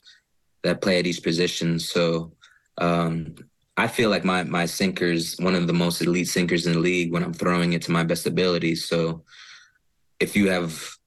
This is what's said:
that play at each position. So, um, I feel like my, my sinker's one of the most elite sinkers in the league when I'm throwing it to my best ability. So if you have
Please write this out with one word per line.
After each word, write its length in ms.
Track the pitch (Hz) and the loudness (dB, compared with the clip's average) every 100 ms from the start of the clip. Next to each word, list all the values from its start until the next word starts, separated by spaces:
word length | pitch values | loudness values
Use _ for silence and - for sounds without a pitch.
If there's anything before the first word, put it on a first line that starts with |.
| - - _ _ _ _ | -18 -20 _ _ _ _
that 180 | - 87 | -2 0
play 160 | - 90 | 2 2
at 80 | 87 | 2
each 160 | 85 | -2
position. 560 | - 82 87 - 85 82 | -2 0 0 0 -2 -2
So, 540 | - 90 85 82 82 - - _ _ - | -2 0 2 0 -4 -12 -20 _ _ -4
um, 560 | 87 85 85 82 78 - - _ _ - | 0 2 0 -2 -6 -12 -20 _ _ -4
I 120 | 113 | -2
feel 240 | - 113 | 2 2
like 120 | 95 | 2
my, 200 | 92 90 | 2 0
my 240 | 82 85 85 | 0 -2 -2
sinker's 680 | - 95 87 87 85 82 - | 0 -2 0 0 0 -2 -2
one 180 | 90 90 | 0 2
of 100 | 85 | 2
the 80 | |
most 260 | 85 87 85 | 2 2 0
elite 280 | 82 87 87 | 0 0 0
sinkers 400 | - 87 87 85 | 0 0 0 2
in 60 | |
the 60 | 82 | 2
league 320 | 85 90 85 | 2 2 0
when 120 | 85 | -2
I'm 100 | 85 | -2
throwing 400 | 82 90 87 87 | -2 0 2 2
it 80 | 85 | 0
to 80 | - | 0
my 120 | 85 | 0
best 240 | 82 85 - | 0 0 -2
ability. 480 | 85 90 85 82 82 | 0 2 2 0 -2
So 480 | - 85 82 82 - - - - - _ _ _ _ - | -2 0 0 -4 -10 -20 -20 -20 -20 _ _ _ _ -6
if 160 | 90 104 | -2 2
you 120 | 98 | 2
have 280 | 90 85 78 - - | 2 -2 -6 -12 -16